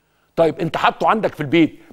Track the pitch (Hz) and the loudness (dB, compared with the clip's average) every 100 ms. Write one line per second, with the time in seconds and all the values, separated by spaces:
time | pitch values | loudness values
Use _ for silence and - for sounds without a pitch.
0 | _ _ _ - 165 - 165 - 185 - | _ _ _ 0 0 0 -4 -2 -2 0
1 | 170 214 180 - 147 165 156 - - | 0 0 -2 -6 0 2 2 -2 -18